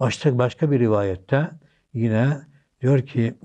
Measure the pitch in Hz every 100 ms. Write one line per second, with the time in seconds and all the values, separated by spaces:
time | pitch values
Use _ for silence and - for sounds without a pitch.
0 | 123 - 151 123 123 - 156 135 117 104
1 | 101 92 - 139 160 - _ _ _ -
2 | 113 110 131 147 - _ _ _ 127 139
3 | 123 120 113 -